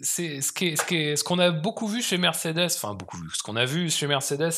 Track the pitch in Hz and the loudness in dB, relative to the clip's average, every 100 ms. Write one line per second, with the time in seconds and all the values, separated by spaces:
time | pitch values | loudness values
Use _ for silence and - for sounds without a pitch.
0 | 135 - 170 139 135 - 180 151 - 170 | -4 -2 -4 -4 -4 0 0 0 0 0
1 | 151 147 - 180 180 165 185 - 220 226 | 2 0 0 4 4 4 0 -2 -4 -2
2 | 240 180 175 165 165 160 175 - 104 101 | 0 2 2 2 0 0 0 0 -4 -6
3 | 95 87 80 - - 110 127 156 170 - | -8 -10 -8 -6 -2 0 2 2 0 0
4 | 143 143 - 143 165 | 2 0 0 0 0